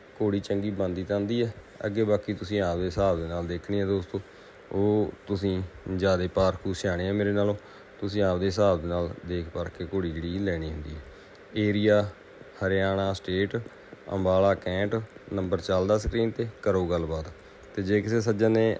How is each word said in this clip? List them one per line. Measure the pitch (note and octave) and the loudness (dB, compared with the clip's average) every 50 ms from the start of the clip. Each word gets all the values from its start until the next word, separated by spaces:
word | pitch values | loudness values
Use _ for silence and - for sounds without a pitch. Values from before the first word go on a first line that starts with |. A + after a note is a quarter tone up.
| - - - - | -20 -16 -6 -2
ਘੋੜੀ | G#2+ G#2 G2+ G2+ | 0 0 0 0
ਚੰਗੀ | G2 - G#2 G2+ G2+ G#2+ | 0 -2 -2 -2 -2 -2
ਬਣਦੀ | G2+ F#2+ G2 F2+ F2+ F2 F#2 | -2 -2 -2 -2 -2 -4 -2
ਤਾਂਦੀ | F#2 G2+ G2+ G2+ G#2 A#2 A#2+ A#2 | -2 -2 0 0 0 0 0 -2
ਹੈ। | A2+ G#2+ - - - - - - | -2 -4 -8 -16 -20 -14 -8 -6
ਅੱਗੇ | G#2+ G2 G#2+ A2+ | -4 0 0 2
ਬਾਕੀ | G#2 G#2+ G2+ - - G#2 | 2 2 0 0 -2 -6
ਤੁਸੀਂ | - - F2+ G#2 G#2 | -6 -4 -2 -2 0
ਆਪਦੇ | F#2+ F2 E2+ F2 F#2 | 0 0 0 0 -2
ਹਿਸਾਬ | F#2 E2 - G2 G2 F2+ E2 | -2 0 2 2 2 2 0
ਦੇ | E2 D#2+ | -2 -4
ਨਾਲ | E2 F2 E2+ E2+ | -4 -6 -4 -4
ਦੇਖਣੀ | F2 E2+ - - G2+ G2+ | -6 -8 -6 -4 -2 -2
ਹੈ | G2 | 0
ਦੋਸਤੋ, | F#2+ G2+ G2 F2+ - - G2 G2 - - - - - - - - - | 0 0 -2 -2 -4 -8 -8 -8 -10 -20 -20 -20 -20 -20 -20 -14 -8
ਉਹ | - G2 G2+ G#2 G#2 G#2+ G#2 - - - - - | -2 0 2 2 2 2 0 -2 -4 -10 -8 -6
ਤੁਸੀਂ | G2+ F#2 F#2+ G2+ F#2+ F#2 F#2 F2+ - - - - F#2+ | -4 -2 0 0 0 -2 -4 -6 -10 -12 -8 -6 -4
ਜ਼ਿਆਦਾ | F#2 F#2 G2 F#2 F2+ F2+ F#2 - | 0 2 2 2 2 2 0 2
ਪਾਰਖੂ | F#2+ F#2+ F#2 F#2 F2+ - G2 F#2 | 2 2 2 2 0 -4 -6 -4
ਸਿਆਣੇ | - - F#2+ F2 F2 F2+ F#2+ | -2 -2 -2 -2 -2 -2 0
ਆ | G2+ | 0
ਮੇਰੇ | G#2 G#2 G2+ | 0 0 2
ਨਾਲੋਂ, | G2+ G#2 G2+ G#2 G2+ G#2 - - - - - - - - | 2 2 2 0 0 -2 -6 -16 -20 -20 -20 -20 -14 -8
ਤੁਸੀਂ | - G2+ F#2+ G#2+ G2+ | -8 -4 0 0 2
ਆਪਦੇ | F#2+ F2+ F2+ F#2 | 2 2 2 0
ਹਿਸਾਬ | G2 F#2 G#2+ G#2 G2+ F#2 E2+ | 0 2 4 4 4 4 2
ਦੇ | D#2 E2+ | 0 -2
ਨਾਲ | E2+ F2 F2 E2 - - - | -2 -2 -2 -2 -4 -8 -8
ਦੇਖ | F2+ F2+ F2 E2+ E2 | -6 -4 -4 -4 -6
ਪਰਖ | - F2 E2+ D#2 - - | -6 -6 -6 -6 -8 -10
ਕੇ | F2 | -8
ਘੋੜੀ | D#2+ - G2 F#2 E2+ | -4 -2 -2 -2 -2
ਜਿਹੜੀ | D#2 D#2+ D#2+ E2+ F2 F#2+ | -4 -4 -6 -4 -4 -2
ਲੈਣੀ | G2+ F#2+ F2 E2 D#2+ D#2+ | -2 -2 -2 -2 -4 -6
ਹੁੰਦੀ | D#2 D#2 D2+ D2 D#2 | -6 -8 -8 -10 -12
ਹੈ। | D#2 - - - - - - - - - - - A2 | -14 -14 -16 -20 -20 -20 -20 -20 -20 -18 -8 -4 0
ਏਰੀਆ | G#2+ G#2 G#2 G#2 G#2 G#2+ G#2 G#2 G2+ G2 - - - - - - - - - - G2 | 0 2 2 4 4 6 6 6 4 2 -4 -12 -20 -20 -20 -20 -20 -18 -10 -4 -2
ਹਰਿਆਣਾ | F#2+ F#2+ F#2+ F#2+ G2 G2 G2 G2 G2 F#2+ | 0 2 2 2 2 2 2 0 0 -2
ਸਟੇਟ, | - - - F#2 F#2 G2+ G2 - A#2 A2+ - - - - - - - - - | -4 -4 -2 0 0 0 0 -2 -4 -6 -6 -16 -20 -20 -20 -20 -18 -10 -6
ਅੰਬਾਲਾ | - G2 F#2 F#2 F#2 F#2+ F#2+ G2 G2 | -2 0 2 4 4 6 6 6 4
ਕੈਂਟ, | - - F2+ F2+ F#2 G2+ G#2 A#2 A2+ A2 - - - - - G2+ | 2 0 -4 -2 0 0 0 -2 -2 -4 -6 -14 -18 -12 -6 -4
ਨੰਬਰ | G2 F#2 F#2 G2 F#2 | -2 -2 0 -2 -2
ਚੱਲਦਾ | - - F#2+ F#2 F#2 G2 G#2+ G#2+ | 0 0 0 2 2 2 2 2
ਸਕਰੀਨ | G#2+ - - A#2 A2+ A2+ | 0 0 0 0 0 0
'ਤੇ, | G#2+ - A#2 A2 - - | 0 -4 -6 -6 -6 -4
ਕਰੋ | - G#2 G2 F#2+ F2+ | -2 0 2 2 2
ਗੱਲਬਾਤ। | E2+ F2 E2+ E2 D#2 D#2+ D#2 D#2 - - - - - - - - - - | 0 0 -2 -2 -2 -4 -6 -6 -8 -12 -18 -20 -20 -20 -20 -20 -14 -8
ਤੇ | - | -6
ਜੇ | G2 F#2 G2+ G#2 | -2 2 2 2
ਕਿਸੇ | F#2+ G#2+ A2+ A#2 | 2 2 0 0
ਸੱਜਣ | G#2+ A2+ G#2+ G2+ A2+ A2 | 2 2 2 4 4 4
ਨੇ | A2+ A2+ A2+ A2+ G#2 | 4 4 4 4 2